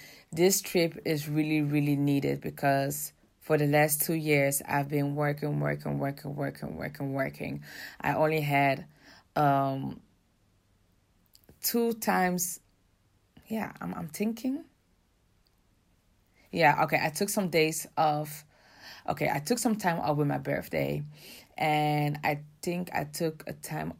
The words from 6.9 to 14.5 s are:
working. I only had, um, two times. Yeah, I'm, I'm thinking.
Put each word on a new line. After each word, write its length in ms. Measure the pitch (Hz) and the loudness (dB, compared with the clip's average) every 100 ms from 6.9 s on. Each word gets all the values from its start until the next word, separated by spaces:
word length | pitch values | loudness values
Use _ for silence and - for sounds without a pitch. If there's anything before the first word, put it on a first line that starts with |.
| 151 139 | -8 -4
working. 480 | 135 - - 139 143 - - - - | -4 -4 -6 -8 -10 -12 -16 -16 -6
I 140 | - | -2
only 300 | - 156 160 | 2 2 2
had, 420 | 147 143 139 135 - _ - - _ 147 | 2 4 4 0 -6 _ -20 -20 _ 2
um, 640 | 147 139 135 135 135 - - _ _ _ _ _ _ _ _ _ _ _ _ _ _ - | 4 4 2 -2 -6 -10 -18 _ _ _ _ _ _ _ _ _ _ _ _ _ _ -8
two 320 | - 233 233 | -2 2 2
times. 680 | 226 214 185 180 180 - - _ _ _ _ _ _ _ _ - | 0 2 4 4 2 -4 -8 _ _ _ _ _ _ _ _ -8
Yeah, 240 | 220 - - | -6 -6 -8
I'm, 140 | 175 | -10
I'm 140 | 175 165 | -8 -8
thinking. 560 | - 208 226 262 | -4 -4 -2 -4